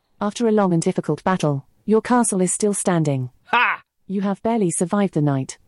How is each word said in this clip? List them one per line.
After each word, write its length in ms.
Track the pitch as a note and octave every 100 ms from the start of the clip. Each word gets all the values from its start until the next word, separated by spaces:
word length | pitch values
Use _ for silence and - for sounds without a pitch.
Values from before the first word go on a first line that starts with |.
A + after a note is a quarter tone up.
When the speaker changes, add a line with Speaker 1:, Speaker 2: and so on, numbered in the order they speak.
| _ _
Speaker 1:
After 260 | G#3 - A#3
a 60 |
long 200 | G#3+ G3
and 80 | E3
difficult 420 | F#3 F#3 - D3
battle, 420 | - F#3 D3+ C#3 - _
your 160 | - A3
castle 400 | - B3 A#3 F#3+
is 120 | F3+
still 200 | - G#3
standing. 580 | G3+ - E3+ D3+ C3+ B2+ - -
Speaker 2:
Ha! 360 | A#3+ A3 F3 - _ -
Speaker 1:
You 140 | G3
have 180 | G3 F#3+
barely 260 | A3+ A#3 F3+
survived 440 | - F3 G3+ G3
the 60 | D#3+
night. 380 | D3 C3+ C3 -